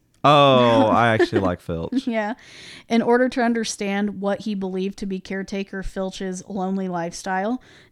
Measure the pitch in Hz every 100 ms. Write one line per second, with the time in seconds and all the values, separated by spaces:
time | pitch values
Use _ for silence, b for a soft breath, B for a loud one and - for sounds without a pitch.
0 | _ - 139 147 139 127 120 113 110 101
1 | 117 110 - - 92 87 - 82 - 254
2 | 247 220 208 262 B B B B - 226
3 | 233 240 254 269 233 233 220 - 202 202
4 | 202 190 202 196 214 196 190 190 190 -
5 | 196 185 - 190 190 196 196 196 185 196
6 | 190 - 190 185 - 202 185 190 185 175
7 | 170 - 196 190 208 254 b b b